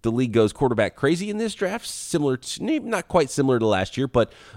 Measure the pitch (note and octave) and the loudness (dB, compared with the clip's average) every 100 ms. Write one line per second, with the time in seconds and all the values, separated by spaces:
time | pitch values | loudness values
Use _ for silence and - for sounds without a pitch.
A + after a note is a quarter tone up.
0 | A#2 A#2 B2+ A2 G#2+ - C3+ A2+ G2+ - | -2 -2 0 4 2 2 0 2 0 0
1 | C#3 E3+ G#3 G#3 A3+ - F#3+ A3+ - - | 0 0 -2 -4 -6 -4 -6 -6 -10 -12
2 | - E3+ C#3+ C3 - - G#3+ D#4 - A3 | -4 -2 0 -2 -6 -8 -4 -4 -2 -6
3 | - F3+ C#3 - C3+ B2 A2 F#2+ F#2+ - | 0 0 2 2 2 4 2 2 -2 -4
4 | C3+ B2 A2 - - | 0 2 0 -4 -20